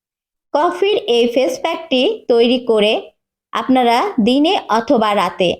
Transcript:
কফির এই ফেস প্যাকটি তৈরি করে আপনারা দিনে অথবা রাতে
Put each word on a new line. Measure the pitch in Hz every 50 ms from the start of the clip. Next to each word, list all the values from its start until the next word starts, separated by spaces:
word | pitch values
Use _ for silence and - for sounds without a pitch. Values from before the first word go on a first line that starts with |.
| _ _ _ _ _ _ _ _ _ _ -
কফির | 269 311 349 349 359 - 392 415 - - -
এই | 240 233 233 240
ফেস | 240 269 254 254 - -
প্যাকটি | - 330 339 339 - - - 254 254 359 453 - - -
তৈরি | 254 233 233 240 254 254
করে | - - 220 214 202 214 226 381 - - - _ _ _ _ _ _ _ -
আপনারা | 202 - - 254 262 247 240 233 240 302 415 392 -
দিনে | 208 233 254 277 294 330 403 - - -
অথবা | 208 226 226 - 285 233 214 214 208
রাতে | 202 180 180 - - 190 170 - -